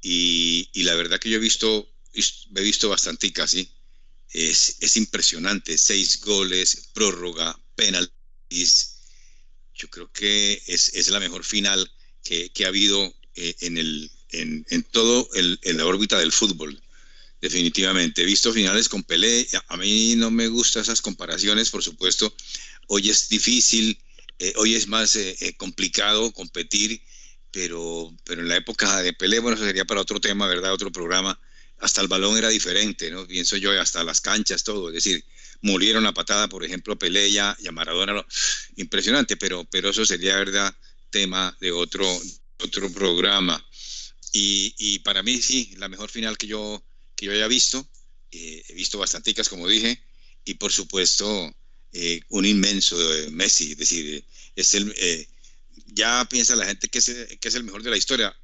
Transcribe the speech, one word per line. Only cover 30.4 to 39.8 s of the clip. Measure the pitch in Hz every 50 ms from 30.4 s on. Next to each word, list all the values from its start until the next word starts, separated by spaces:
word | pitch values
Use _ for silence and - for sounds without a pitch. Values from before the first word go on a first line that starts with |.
| 104 98
¿verdad? | 90 87 90 95 95
Otro | 95 101 98
programa. | 82 92 87 85 90 95 95 95 92 - - - - - - - - -
Hasta | - 98 - -
el | 98 95
balón | 95 95 95 101 107 110
era | 110 113
diferente, | 110 107 - 90 90 98 104 107 95 - 85 82
¿no? | 80 92 95 87
Pienso | 92 92 87 - - 98
yo, | 95 98 98 95
hasta | 87 - - 87 85
las | 82 78 -
canchas, | - 101 98 107 104 - 95 87 -
todo. | - 104 104 92 85
Es | 80
decir, | 85 - 101 92 80 - - - - - - - -
murieron | - 104 98 92 92 107 110 110 110
a | 104 98
patada, | - 85 - 101 101 107 101
por | - 92 87
ejemplo, | 80 90 92 - 107 104
a | -
Pelé | - 87 87 101 101 101
y | 101 104
a, | 101 101 101 -
y | 82 90
a |
Maradona. | 82 80 82 - 85 87 95 98 101
Lo, | 101 - - - - - - - - - - - -
impresionante, | 98 - - 104 95 101 120 285 135 - 104 -
pero, | - 95 92 90 85 -
pero | - 95